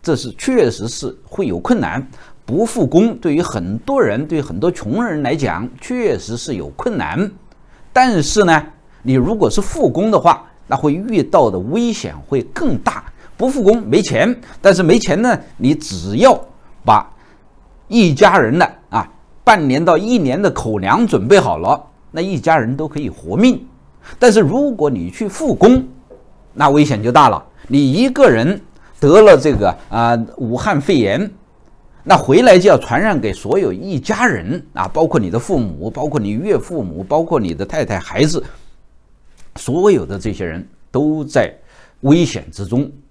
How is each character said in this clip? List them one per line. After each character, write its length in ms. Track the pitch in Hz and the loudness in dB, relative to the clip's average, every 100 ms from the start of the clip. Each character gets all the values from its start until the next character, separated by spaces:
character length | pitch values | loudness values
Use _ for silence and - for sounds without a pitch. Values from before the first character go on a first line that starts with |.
这 140 | - 131 | -2 -4
是 160 | 127 - | -4 -8
确 320 | - 254 131 | -2 0 0
实 180 | - 104 | -2 -10
是 260 | - 135 - | -10 -12 -14
会 220 | - - 156 | -14 -6 -6
有 120 | 90 | -6
困 200 | - 233 | -2 -2
难。 280 | 92 113 135 - - - - | -2 -8 -12 -20 -20 -20 -6
不 180 | 139 | -4
复 220 | 226 240 147 | -2 -2 0
工 280 | 165 226 - | 2 0 -2
对 160 | 170 | -4
于 80 | 147 | -2
很 340 | 180 110 90 113 | -4 -6 -6 -8
多 220 | - 277 | -4 -2
人， 260 | 143 107 151 | 0 -2 -4
对 140 | 160 | -6
很 180 | - 87 | -6 -4
多 120 | 160 | -4
穷 340 | 180 101 165 | -4 -6 -6
人 180 | 240 151 | -4 -4
来 140 | 127 147 | -4 -4
讲， 320 | 120 82 123 - | -4 -6 -10 -14
确 400 | - 247 214 104 | -10 -4 -4 -4
实 200 | - 120 | -8 -10
是 160 | - | -8
有 140 | 107 73 | -10 -10
困 280 | 69 247 190 | -8 -6 -4
难。 340 | 147 120 202 - - _ _ _ - | -6 -6 -6 -8 -20 _ _ _ -2
但 300 | 254 254 196 | 2 2 0
是 220 | 143 214 | 0 0
呢， 220 | 185 156 147 _ _ _ | 2 2 0 _ _ _
你 100 | - | -2
如 240 | 131 123 220 | 0 0 0
果 140 | 156 | 0
是 100 | 202 | 0
复 300 | 196 330 202 | -2 -2 -2
工 200 | 123 220 | 0 0
的 80 | 190 | 2
话， 280 | 165 - - _ - | 2 0 -6 _ -6
那 60 | |
会 200 | 135 147 | -2 -2
遇 280 | 156 220 214 | -2 -2 -2
到 280 | 131 185 120 | 0 2 2
的 80 | 92 | -2
危 340 | 101 196 240 | -4 -4 -2
险 220 | 202 87 76 69 | -6 -10 -14 -6
会 140 | 135 - | -6 -4
更 240 | - 302 143 | -4 -2 -2
大。 260 | - - - - - - | -4 -8 -16 -20 -20 -6
不 120 | 254 | -4
复 120 | 277 | 2
工 200 | 190 233 | 2 2
没 180 | 202 156 | 0 -2
钱， 340 | - 117 190 233 - - | 0 0 0 -2 -12 0
但 120 | 196 | 2
是 80 | 175 | 4
没 160 | 165 180 | 4 2
钱 220 | - 165 | 2 0
呢， 180 | 247 214 - - | 0 -2 -6 -4
你 160 | 120 | -2
只 420 | 151 - 92 90 110 | -2 -6 -10 -6 2
要 240 | 254 214 - - - - | 4 4 -4 -20 -20 -6
把 220 | - 107 - - _ _ _ _ _ _ - | 2 2 0 -20 _ _ _ _ _ _ -2
一 280 | 233 180 | 2 2
家 240 | 139 202 180 | 4 4 4
人 200 | 113 156 | 2 2
的， 160 | 165 - _ | 0 -2 _
啊， 180 | 110 - - _ - | -6 -6 -16 _ -2
半 240 | - 208 143 | 2 2 2
年 160 | 135 | 0
到 140 | 170 165 | 2 2
一 180 | 214 240 | 2 0
年 240 | 139 147 | 0 0
的 100 | 202 | -2
口 280 | 131 117 107 | -2 -6 -4
粮 280 | 95 156 233 | 0 2 2
准 220 | 120 110 | 0 4
备 100 | 196 | 4
好 200 | 120 78 | 4 -2
了， 260 | 92 147 - _ - | 0 -2 -4 _ -14
那 100 | 160 | -8
一 180 | 185 196 | -6 -4
家 160 | 165 160 | 0 2
人 180 | 113 | 0
都 140 | 139 156 | -4 -6
可 100 | 147 | -6
以 120 | 127 | -10
活 260 | - 80 107 | -10 -8 2
命。 260 | 247 254 - _ _ _ - - | 2 2 -8 _ _ _ -20 2
但 140 | 240 | 4
是 80 | 202 | 4
如 320 | 147 233 285 | 2 0 -2
果 160 | 226 147 | -2 -4
你 220 | 113 85 | -2 -8
去 180 | - 208 | -8 -10
复 260 | - 311 | -6 -4
工， 320 | 160 226 262 262 - _ - _ _ _ | 4 6 6 0 -18 _ -20 _ _ _
那 160 | - 143 | 0 2
危 120 | 143 | 4
险 200 | 143 113 | 2 0
就 100 | 113 | 2
大 160 | 139 131 | 4 4
了。 160 | 90 - _ - | 2 -8 _ -2
你 240 | 139 139 | 0 2
一 160 | 156 262 | 2 0
个 220 | 254 254 | 4 4
人 280 | 113 151 196 - - - - | 4 0 -2 -10 -20 -20 -2
得 220 | 143 185 | 4 8
了 160 | 214 156 | 8 8
这 160 | 147 | 4
个， 240 | 113 95 87 - | 0 -2 -2 -8
啊， 280 | 110 117 117 113 - | -2 0 0 -4 -8
武 180 | 123 120 | -6 -4
汉 240 | - 160 | -2 -2
肺 160 | 143 160 | 0 2
炎， 340 | 104 117 208 - _ _ _ - - - | 2 -2 -4 -10 _ _ _ -20 -20 -18
那 120 | - 185 | 0 2
回 240 | - 160 | 4 4
来 180 | 247 185 | 8 8
就 120 | 190 | 6
要 80 | 147 | 4
传 200 | - 120 | 2 -2
染 220 | 214 160 | 0 -2
给 140 | 104 | -4
所 240 | 95 101 170 | -6 -4 -2
有 120 | 147 | -2
一 300 | 92 190 160 | -6 -6 -8
家 240 | - 208 | -4 -2
人 400 | 240 117 87 165 - | -2 -2 -6 -8 -10
啊， 160 | - 90 | -4 -2
包 180 | - 165 | 0 0
括 140 | 160 | 0
你 80 | 92 | -2
的 100 | 107 | -4
父 200 | - 165 | -2 -4
母， 320 | 107 73 101 | -4 -8 -10
包 160 | - 147 | -8 -6
括 120 | 139 | -4
你 120 | 101 | -4
岳 260 | 110 196 147 | -4 -2 -2
父 260 | - 170 | -2 -8
母， 220 | 95 80 | -8 -10
包 180 | 95 151 | -4 -2
括 160 | 165 160 | 0 -2
你 140 | 95 | -4
的 140 | 80 98 | -6 -6
太 180 | 156 | -6
太、 140 | 123 95 | -6 -6
孩 260 | - - | -6 -2
子， 180 | 156 151 - - - - _ _ _ _ - - - - | 0 0 -6 -16 -20 -20 _ _ _ _ -20 -20 -20 -14
所 340 | - 151 202 | -6 0 2
有 160 | 160 80 | 2 -2
的 120 | 98 | -8
这 140 | 110 | -8
些 140 | 92 87 | -6 -8
人 200 | 82 - _ - | -10 -14 _ -6
都 320 | 143 151 156 | -2 -2 -2
在 320 | 143 139 95 - - _ - _ | -2 -2 -2 -8 -20 _ -20 _
危 240 | 139 165 | 2 2
险 260 | 170 - 67 | 2 -4 -14
之 140 | - | -14
中 260 | 95 120 139 - _ | -6 -4 -4 -12 _